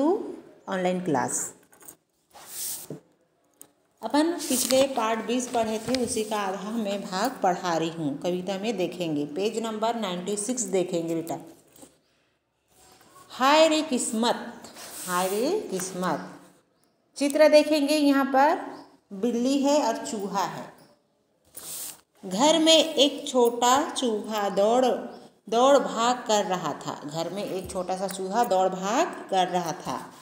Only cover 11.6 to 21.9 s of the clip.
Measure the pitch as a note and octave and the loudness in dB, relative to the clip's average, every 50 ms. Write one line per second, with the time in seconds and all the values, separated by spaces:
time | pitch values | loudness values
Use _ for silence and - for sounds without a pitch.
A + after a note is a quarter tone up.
11.6 | _ _ _ - - - _ _ _ _ _ _ _ _ _ _ _ _ _ _ | _ _ _ -20 -20 -20 _ _ _ _ _ _ _ _ _ _ _ _ _ _
12.6 | _ _ _ _ _ - - _ _ _ _ - - - - - B3 C4+ D4 D#4 | _ _ _ _ _ -20 -20 _ _ _ _ -20 -20 -14 -4 2 4 6 8 8
13.6 | D#4+ D#4 D#4 D#4 D4 - B3+ A#3 - - A3 A3 A#3+ A#3 G3 - - - - - | 6 6 4 2 0 0 -2 -2 -2 -2 -2 0 2 2 0 0 -4 -12 -14 -16
14.6 | - - - - - - - - - F3+ F3+ F3+ F#3 F#3+ G3+ G#3 B3 D4+ G4 A4 | -18 -20 -18 -18 -18 -16 -14 -12 -8 -4 -2 0 0 0 0 0 0 0 0 -2
15.6 | - - F#3+ F#3 F3+ - - F3+ F#3 F3 D3 - - - - - - - _ _ | -4 -4 -6 -6 -6 -6 -6 -4 -2 -2 -2 -4 -6 -12 -16 -20 -20 -20 _ _
16.6 | _ _ _ _ _ _ _ _ _ _ - - C4+ C#4+ C#4 D4+ D#4 D4 D4+ D4+ | _ _ _ _ _ _ _ _ _ _ -6 -2 -2 0 6 6 6 8 8 8
17.6 | D4 D4 D#4 D#4 C#4 D4 D#4 D#4 C#4+ C#4+ C#4 C#4 C4+ C4 C4+ C4 C#4 D4+ F4+ - | 6 6 2 2 2 2 2 4 4 4 4 4 2 2 4 4 4 4 4 0
18.6 | - - - - - - _ _ _ - G3+ F#3+ G#3+ A#3+ A3 A#3 A#3+ C4+ C#4 C#4+ | -4 -12 -14 -16 -20 -20 _ _ _ -14 -8 -4 -4 -2 -2 0 0 0 0 2
19.6 | B3+ C#4 D4 D4+ C4 A3+ A#3 C#4+ - - A#3 G#3 G3 F#3+ F3+ G3 F3 D#3+ D#3+ B2+ | 2 2 2 2 2 0 -2 -4 -6 -8 -8 -6 -6 -4 -2 -2 -4 -4 -6 -10
20.6 | A#2+ - - - - _ _ _ _ _ _ _ _ _ _ _ _ _ - - | -14 -14 -16 -20 -20 _ _ _ _ _ _ _ _ _ _ _ _ _ -20 -18
21.6 | - - - - - - | -14 -12 -12 -12 -10 -12